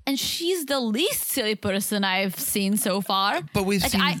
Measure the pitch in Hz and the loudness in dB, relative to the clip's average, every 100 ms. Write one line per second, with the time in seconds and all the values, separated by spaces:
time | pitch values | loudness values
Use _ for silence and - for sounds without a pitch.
0 | - 269 - - 339 370 277 277 233 214 | -4 -2 -2 -2 -2 -2 0 -2 0 0
1 | 370 554 - - 214 214 208 196 202 208 | 0 -2 -4 -2 -2 -2 -2 -2 0 0
2 | 196 185 196 180 - 214 196 208 214 190 | 0 2 0 -2 -2 0 2 2 0 0
3 | 185 196 196 294 151 208 190 202 175 196 | 2 2 2 0 -2 0 2 2 2 2
4 | 190 214 | 2 0